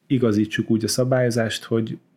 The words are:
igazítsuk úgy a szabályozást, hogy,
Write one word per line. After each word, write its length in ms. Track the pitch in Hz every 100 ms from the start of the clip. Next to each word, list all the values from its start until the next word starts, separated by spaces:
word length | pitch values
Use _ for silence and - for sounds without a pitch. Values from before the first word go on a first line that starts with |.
| -
igazítsuk 640 | 131 117 107 107 - 110
úgy 140 | 113
a 40 | 107
szabályozást, 760 | - 127 131 123 117 113 -
hogy, 340 | - 117 113 131 _